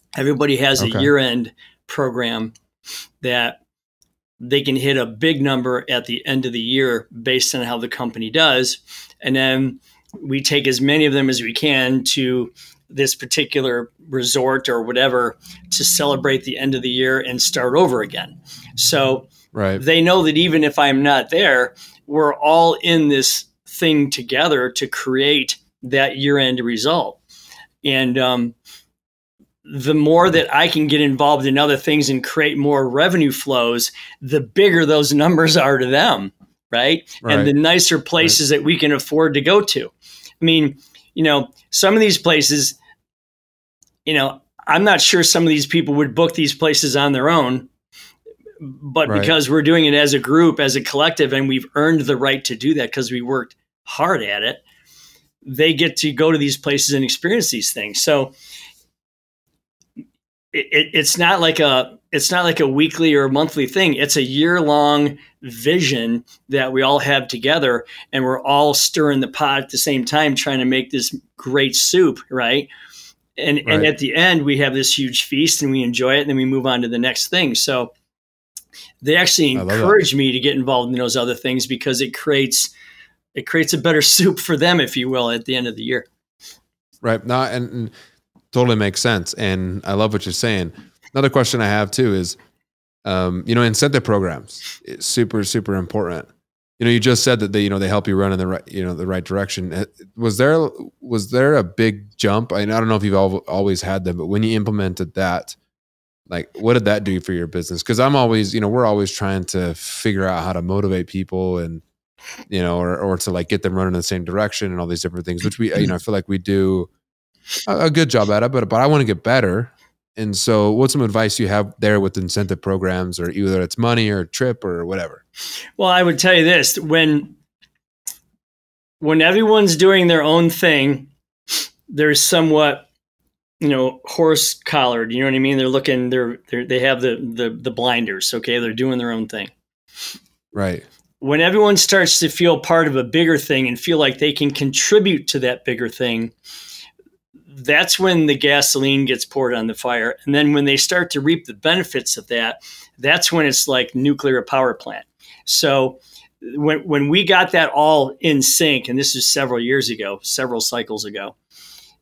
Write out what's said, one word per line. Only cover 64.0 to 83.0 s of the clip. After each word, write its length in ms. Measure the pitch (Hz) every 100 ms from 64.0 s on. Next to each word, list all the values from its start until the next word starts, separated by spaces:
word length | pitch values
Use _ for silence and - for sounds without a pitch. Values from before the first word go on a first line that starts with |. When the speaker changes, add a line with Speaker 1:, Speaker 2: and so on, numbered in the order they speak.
| 143 151
Speaker 1:
a 60 |
year-long 920 | 127 139 160 180 151 147 147 147 147 143 - _
vision 840 | 131 117 123 180 147 127 117 117 - - -
that 220 | 139 131
we 100 | 131
all 180 | 135 143
have 280 | 139 139 123
together, 580 | 117 131 160 135 120 - - -
and 120 | 135
we're 180 | 127 127
all 320 | 135 143 147
stirring 460 | 139 - 165 147 135
the 60 | 127
pot 360 | - 147 139
at 60 | 135
the 80 | 123
same 280 | - 135 120
time, 300 | 151 151 123
trying 240 | 151 131
to 60 | 127
make 240 | 131 131
this 260 | 135 117 135 _ _
great 380 | 131 135 139 -
soup, 440 | - 180 165 - -
right? 380 | 127 117 139 139 - - - - _ _ -
And, 240 | 139 147 151
Speaker 2:
Right. 100 | 156
Speaker 1:
and 100 | 156
at 140 | 151
the 160 | 135 143
end, 280 | 180 170
we 140 | 143 139
have 160 | 139
this 240 | 135 131 -
huge 260 | 131 120
feast 380 | - 139 160 -
and 100 | 143
we 120 | 135
enjoy 320 | 120 120 127 139
it, 40 |
and 80 | 143
then 80 | 135
we 80 | 131
move 200 | 135 131
on 160 | 123
to 60 | 120
the 120 | 120
next 280 | 127 120 -
thing. 260 | 180 147 113
So 380 | - 131 117 _ _ _ _ _ _ - - - - _
they 140 | 135 170
actually 400 | 180 - 147 127
Speaker 2:
I 40 |
love 80 | 92
that. 80 | 107
Speaker 1:
encourage 380 | 185 208 170 139
me 160 | 135
to 80 | 123
get 160 | 135 135
involved 360 | 131 127 123
in 80 | 127
those 160 | 123 123
other 200 | 123 120
things 320 | 131 127 120
because 340 | 123 143 127
it 140 | 131 -
creates, 560 | 156 139 135 - - - - -